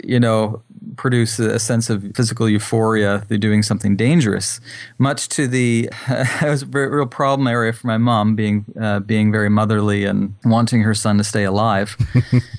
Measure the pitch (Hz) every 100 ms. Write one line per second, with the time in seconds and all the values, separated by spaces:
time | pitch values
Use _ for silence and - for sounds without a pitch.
0 | - 123 120 110 107 110 - - - 123
1 | 131 123 113 - 110 110 - 117 113 107
2 | 98 101 117 117 113 104 - 117 110 110
3 | 101 101 98 107 107 107 107 104 101 98
4 | 117 170 113 98 95 - - - - -
5 | 135 143 - - 135 127 123 117 117 -
6 | - 123 123 - 151 147 131 135 135 147
7 | 131 - 135 139 131 117 113 113 120 110
8 | 120 117 104 110 107 104 101 - 110 101
9 | 104 107 107 107 104 104 107 107 104 101
10 | 98 101 101 101 120 113 117 120 110 104
11 | 110 104 101 107 98 98 110 98 101 -
12 | - 127 123 127 -